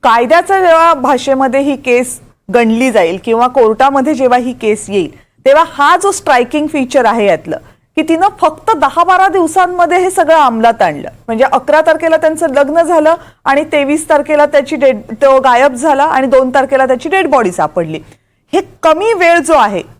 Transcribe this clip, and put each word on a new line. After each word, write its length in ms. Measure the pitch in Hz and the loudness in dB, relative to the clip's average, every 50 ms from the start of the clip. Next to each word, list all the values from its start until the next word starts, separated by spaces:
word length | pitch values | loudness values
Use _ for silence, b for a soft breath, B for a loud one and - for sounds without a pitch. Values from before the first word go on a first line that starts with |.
| - | 2
कायद्याच्या 560 | 262 226 233 247 240 311 339 339 349 392 381 | 2 2 2 2 2 2 2 2 2 0 0
जेव्हा 340 | 370 349 330 330 330 339 330 | 2 2 4 4 4 2 2
भाषेमध्ये 640 | 277 247 262 285 247 - 277 269 262 269 262 240 269 | 0 0 -2 -2 -2 0 -2 -2 0 0 -2 0 -2
ही 160 | 277 285 277 | -2 -2 -4
केस 440 | 277 - 254 240 240 254 254 - - - _ _ _ _ - 185 | -4 -2 -2 0 0 0 -4 -8 -16 -18 _ _ _ _ -2 -2
गणली 380 | 196 233 220 220 226 262 262 | 0 2 2 0 0 -2 0
जाईल 280 | 214 220 180 165 175 190 - | 0 0 0 0 -2 -6 -4
किंवा 240 | - 226 226 240 254 | -4 -2 0 0 0
कोर्टामध्ये 640 | 247 277 240 220 220 214 262 277 277 277 262 277 311 | 2 2 2 2 2 2 0 0 2 0 -2 -2 -2
जेव्हा 240 | 240 269 247 247 247 | 0 0 0 0 0
ही 160 | 240 254 247 | 0 -4 -8
केस 360 | - - 214 214 214 - - | -6 -4 -4 -4 -4 -6 -6
येईल, 280 | 196 202 175 135 b b b b b b _ | -4 -4 -4 -4 b b b b b b _
तेव्हा 180 | 262 277 311 330 330 | 2 2 2 2 0
हा 300 | - - 285 294 339 359 370 | -2 -2 0 2 2 2 0
जो 80 | 392 | -2
स्ट्रायकिंग 560 | 381 - - - 269 247 254 247 - 302 294 302 | -4 -4 -2 0 0 0 0 -2 -4 -4 -4 -4
फीचर 380 | - 294 262 247 - 277 240 | -4 -6 -6 0 0 0 2
आहे 200 | 220 220 226 208 | 2 0 0 0
यातलं, 320 | 202 175 156 - 165 147 - b b b b b b _ | 0 0 -2 -4 -10 -12 -12 b b b b b b _
की 60 | - | -6
तिनं 260 | 311 320 330 320 370 415 403 - | -2 -2 0 0 0 -2 -2 0
फक्त 380 | - 320 311 - - - 453 294 | -2 -2 -2 -4 -4 -4 -2 0
दहा 260 | 302 269 262 339 339 | 0 -2 0 0 0
बारा 240 | 349 370 359 381 392 | 2 2 2 2 2
दिवसांमध्ये 720 | 339 381 339 311 320 381 - 349 359 359 349 330 349 370 | 2 0 -2 0 0 0 0 0 0 -2 0 0 2 0
हे 120 | 370 381 | 0 0
सगळं 240 | 381 392 339 285 320 | 0 -2 0 2 2
अंमलात 460 | 320 294 254 233 226 220 233 226 226 | 2 2 2 0 2 0 0 2 2
आणलं. 280 | 208 170 151 143 - - - - _ - | 0 -2 -2 -6 -12 -14 -18 -18 _ -8
म्हणजे 180 | 226 220 254 - | -2 0 0 0
अकरा 300 | - - 254 - 294 311 | 0 -2 -2 0 0 2
तारखेला 360 | 320 330 320 320 330 330 320 320 | 2 2 0 0 0 0 0 0
त्यांचं 300 | 330 311 320 311 330 320 | 0 0 -2 0 -4 -2
लग्न 320 | 262 285 285 269 294 339 | 0 0 0 0 0 0
झालं 340 | 339 302 359 320 302 311 330 339 B B B B B | 0 2 0 2 2 2 0 -2 B B B B B
आणि 180 | - 269 277 311 | -2 -2 -2 -2
तेवीस 460 | 311 320 294 277 269 294 311 320 - | -2 -2 -2 0 0 -2 -4 -2 0
तारखेला 360 | 311 294 294 - 302 294 294 | 0 0 0 0 0 0 0
त्याची 300 | 294 294 285 277 - 311 | 2 2 0 -2 0 -4
डेड, 220 | 277 277 269 262 208 - - | 0 0 0 0 0 -6 -14
तो 280 | 233 220 285 269 269 262 | -6 0 2 2 2 4
गायब 340 | 254 269 240 240 262 285 254 | 2 2 2 2 2 0 0
झाला 300 | 240 262 320 285 269 277 | -2 -2 -2 0 0 0
आणि 240 | 320 - 262 262 262 | 0 0 -2 0 2
दोन 220 | 233 262 262 254 | 2 2 2 2
तारखेला 380 | 254 285 262 269 277 262 262 254 | 0 0 0 0 0 0 0 0
त्याची 220 | 262 247 - 330 | 0 -4 -2 -4
डेड 180 | 330 381 339 302 | -2 -2 0 0
बॉडी 240 | - 262 226 180 | 0 0 0 -2
सापडली. 480 | 175 - 160 151 - 185 170 156 160 156 b b b b b b b b _ _ - | -2 -4 -6 -4 -4 -6 -6 -6 -8 -12 b b b b b b b b _ _ -4
हे 80 | 349 - - - _ - | -4 -4 -4 -14 _ 0
कमी 300 | 330 311 311 392 453 466 | 0 0 0 0 -2 0
वेळ 260 | 381 349 339 339 339 | 2 2 2 2 2
जो 140 | 277 - 320 | 2 2 2
आहे 280 | 285 226 202 202 180 - - - | 2 2 0 -2 -6 -10 -10 -20